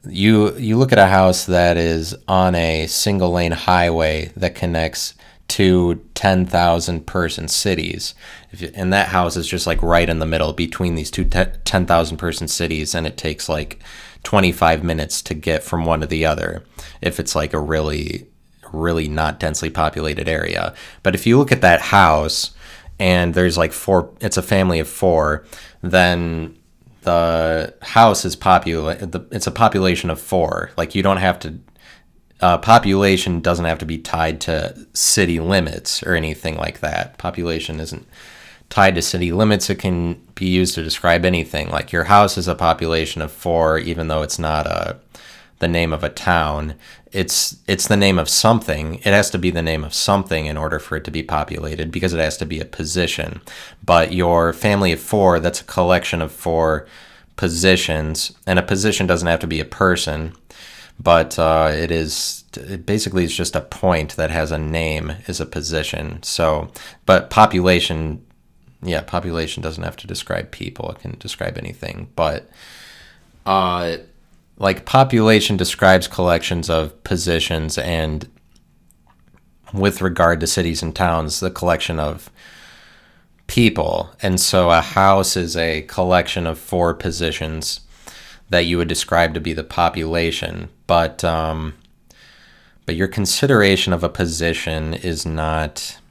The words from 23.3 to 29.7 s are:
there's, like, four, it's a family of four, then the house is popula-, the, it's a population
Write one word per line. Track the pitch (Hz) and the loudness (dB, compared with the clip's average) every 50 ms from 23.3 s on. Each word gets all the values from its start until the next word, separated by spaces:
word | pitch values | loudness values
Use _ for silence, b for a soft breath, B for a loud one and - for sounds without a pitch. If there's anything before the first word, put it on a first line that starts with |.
| 80 | 2
there's, | 90 90 90 85 90 | 2 2 2 2 2
like, | 82 80 | 0 -2
four, | - - - - 98 90 85 - - _ | -2 -6 0 2 2 2 2 0 -10 _
it's | - 101 - | -6 -2 -2
a | 95 | -2
family | 92 - 104 95 95 92 87 80 | 0 0 2 2 2 2 2 0
of | 76 - | -2 -4
four, | - - - 92 85 80 76 76 76 73 B B B B B B B B | -4 0 2 2 4 4 2 0 -2 -4 B B B B B B B B
then | - 90 85 92 90 90 87 87 87 82 82 80 80 80 - _ _ _ _ _ _ - _ _ | -6 0 4 4 4 4 2 0 -2 -4 -4 -6 -8 -10 -12 _ _ _ _ _ _ -20 _ _
the | - 90 87 85 85 85 82 82 80 80 80 80 78 - - _ | -2 0 2 2 2 2 0 0 0 0 -2 -2 -4 -6 -10 _
house | - - - 117 117 113 98 - - | -16 0 6 8 8 8 6 2 -2
is | 90 - | -6 -6
popula-, | - - 98 90 87 - 82 82 80 76 78 87 - 101 85 | -2 4 4 4 4 4 0 -4 -2 -2 -4 -6 -6 -8 -8
the, | 85 90 - - | -8 -10 -10 -8
it's | - 101 - - | -10 -6 -6 -6
a | |
population | - - 117 107 | 0 2 2 4